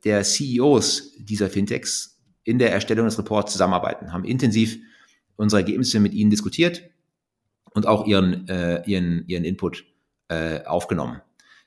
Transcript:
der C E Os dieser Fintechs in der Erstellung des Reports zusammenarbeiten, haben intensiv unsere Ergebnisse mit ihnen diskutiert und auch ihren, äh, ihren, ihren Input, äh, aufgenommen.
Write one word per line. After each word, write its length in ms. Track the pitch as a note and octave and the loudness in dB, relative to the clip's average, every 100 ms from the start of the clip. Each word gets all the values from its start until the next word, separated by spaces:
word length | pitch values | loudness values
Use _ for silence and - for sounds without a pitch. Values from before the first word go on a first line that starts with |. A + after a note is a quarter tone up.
der 200 | G#2+ G#2 | 0 0
C 200 | G2+ - | 0 -2
E 160 | C#3 A#2+ | -2 2
Os 520 | C#3+ B2 - - - - | 4 4 2 -4 -8 -20
dieser 320 | G#2 G#2 F#2+ | -8 -2 -2
Fintechs 720 | G2 G2+ C3 - - - _ _ _ | 0 -2 -4 -6 -8 -10 _ _ _
in 160 | - B2+ | -2 2
der 140 | A2+ | 2
Erstellung 320 | G2 G#2 A2+ | 2 0 0
des 160 | A2+ G2+ | 0 -2
Reports 320 | G2 G#2+ G2+ | -2 -2 -2
zusammenarbeiten, 600 | F#2 F#2 F2+ - - D#2+ | 0 2 2 -2 -6 -8
haben 120 | F2 | -8
intensiv 540 | F#2 C3 B2+ A2 A2 - - _ _ _ _ - | -4 0 2 2 0 -2 -18 _ _ _ _ -2
unsere 240 | G#2+ G#2 | 2 2
Ergebnisse 400 | F#2+ B2+ B2 A2 | 2 -2 0 2
mit 120 | G2+ | 2
ihnen 180 | G#2 G#2+ | 4 4
diskutiert 520 | G#2 A#2+ - E3+ E3+ - _ _ _ _ _ _ _ _ | 2 0 0 0 -2 -16 _ _ _ _ _ _ _ _
und 160 | G#2+ A2 | -2 2
auch 180 | G#2+ | 2
ihren, 440 | G#2 G2 F#2 F2+ F#2 | 4 4 4 0 -4
äh, 340 | F2+ F2 E2+ | -4 -2 -2
ihren, 400 | G#2 F#2+ F2 E2+ F2 | -2 -2 0 -2 -4
ihren 160 | F2 | -4
Input, 400 | E2+ F#2+ F2+ - _ _ _ _ - | -4 -2 -4 -6 _ _ _ _ -8
äh, 380 | E2 D#2+ D#2 | -4 -4 -6
aufgenommen. 580 | - E2+ - F2+ B1 B1 _ _ _ _ | -4 -4 -2 -4 -4 -10 _ _ _ _